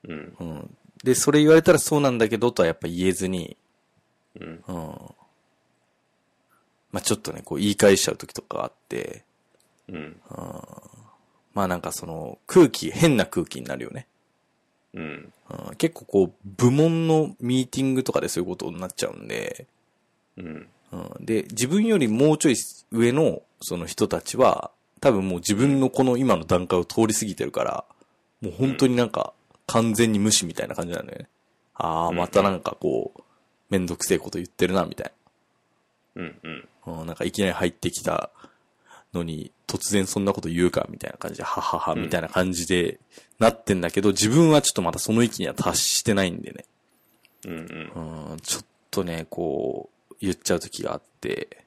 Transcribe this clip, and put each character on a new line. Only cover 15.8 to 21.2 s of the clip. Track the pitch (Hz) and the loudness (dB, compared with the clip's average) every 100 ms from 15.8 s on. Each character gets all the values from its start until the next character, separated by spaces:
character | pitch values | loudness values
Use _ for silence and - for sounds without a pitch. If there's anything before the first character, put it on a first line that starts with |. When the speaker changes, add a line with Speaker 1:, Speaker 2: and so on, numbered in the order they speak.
| 160 | -2
Speaker 2:
構 | - - | -2 0
こ | - | 2
う、 | 92 _ | 2 _
部 | 98 98 123 | -18 2 4
門 | 139 165 165 160 | 6 4 2 2
の | 156 156 - | 2 0 -4
ミ | 120 131 127 | 0 0 0
ー | |
テ | 131 | -2
ィ | |
ン | 135 | 0
グ | 131 | 0
と | 131 | 0
か | - | -2
で | 85 | -2
そ | - | -4
う | |
い | 90 | -6
う | |
こ | 90 | -6
と | - | -8
に | 85 | -8
な | 90 | -10
っ | |
ち | - | -6
ゃ | - | -6
う | 50 | -8
ん | 55 | -10
で、 | 53 - - - _ _ _ _ _ _ - | -8 -8 -12 -18 _ _ _ _ _ _ -16
Speaker 1:
う | |
ん。 | 90 76 - _ _ | -14 -14 -18 _ _
Speaker 2:
う | 90 | -14
ん。 | - - | -12 -12